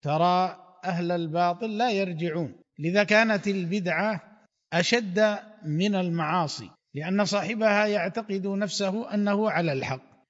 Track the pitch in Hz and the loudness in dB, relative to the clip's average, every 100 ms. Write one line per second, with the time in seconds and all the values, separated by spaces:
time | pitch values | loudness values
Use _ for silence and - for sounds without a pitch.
0 | 147 151 175 180 185 - - - 180 175 | -2 2 4 4 0 -4 -20 -10 -4 -2
1 | 175 175 165 160 175 175 226 214 247 202 | 0 -2 -2 2 0 0 -4 0 0 0
2 | 196 165 170 160 147 - _ - 151 190 | -2 -2 -4 -2 -4 -8 _ -6 0 2
3 | 208 214 226 208 202 196 175 202 180 160 | 4 4 4 2 0 -2 0 -2 -2 0
4 | 208 202 - - _ _ _ 165 175 240 | 0 -2 -8 -20 _ _ _ 0 2 0
5 | 214 180 214 208 - - 160 151 196 196 | 0 2 2 2 -8 -14 -4 0 2 2
6 | 180 170 156 180 156 - 101 - _ 135 | 0 -2 0 0 -2 -4 -14 -18 _ -10
7 | 160 190 202 202 165 226 220 202 214 208 | -2 0 0 0 -2 0 2 4 2 0
8 | 175 208 214 196 190 196 202 - 196 202 | -2 -4 -4 -4 -2 -2 -4 -2 -2 -2
9 | 233 208 202 202 220 160 165 135 - 131 | -4 -2 0 2 0 0 0 -2 -4 -8
10 | - _ _ | -10 _ _